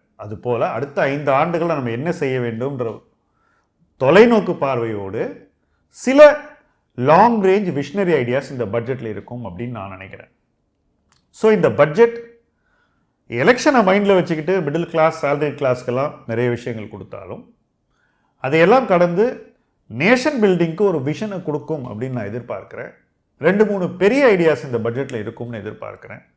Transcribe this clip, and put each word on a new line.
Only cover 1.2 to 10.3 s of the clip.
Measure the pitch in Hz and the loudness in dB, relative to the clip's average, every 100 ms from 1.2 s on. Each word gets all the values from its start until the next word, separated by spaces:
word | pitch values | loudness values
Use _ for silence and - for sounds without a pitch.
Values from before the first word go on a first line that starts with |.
| 143 | 0
ஆண்டுகள்ல | 135 170 170 170 | 0 0 -2 -2
நம்ம | 147 120 | -4 -4
என்ன | 117 165 | -6 -6
செய்ய | 170 139 131 | -4 -4 -2
வேண்டும்ன்ற | 120 113 135 135 113 110 _ _ _ _ _ _ _ _ _ _ | -4 -6 -6 -6 -8 -10 _ _ _ _ _ _ _ _ _ _
தொலைநோக்கு | 127 180 240 220 180 | 4 6 6 4 0
பார்வையோடு | - 139 123 113 104 95 110 233 285 _ _ _ _ _ | -4 -4 -2 -4 -6 -8 -8 -8 -12 _ _ _ _ _
சில | - 240 277 294 294 - - _ _ _ | -6 2 8 10 8 -4 -20 _ _ _
லாங் | - 131 170 233 226 | -2 4 6 6 4
ரேஞ்ச் | 190 196 180 139 | 2 2 0 -6
விஷனரி | 135 202 180 | -6 -4 0
ஐடியாஸ் | 151 123 131 127 | 0 0 -2 -4
இந்த | 131 | -6
பட்ஜெட்ல | 113 123 117 127 | -4 -4 -4 -6
இருக்கும் | 113 101 - 123 | -8 -10 -12 -14
அப்படின்னு | 104 87 120 | -12 -10 -10
நான் | 117 98 | -10 -12
நினைக்கிறேன். | 92 95 - - | -16 -18 -20 -20